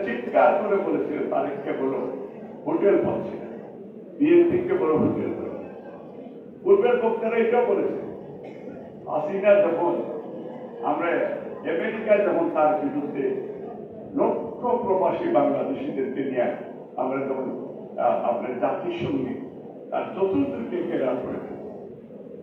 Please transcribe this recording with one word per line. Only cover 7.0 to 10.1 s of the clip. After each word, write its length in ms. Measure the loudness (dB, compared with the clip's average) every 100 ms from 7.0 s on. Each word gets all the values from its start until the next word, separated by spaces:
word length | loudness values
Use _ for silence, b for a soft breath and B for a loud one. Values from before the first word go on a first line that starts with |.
বক্তারা 360 | 2 2 0 2
এটাও 280 | 4 4 4
বলেছে, 420 | 4 2 -2 -6 -10 -12 -14 -14 -14 -14 -14 -14 -14 -4
হাসিনা 480 | -2 -2 2 8 8
যখন 400 | 6 2 2 0 -4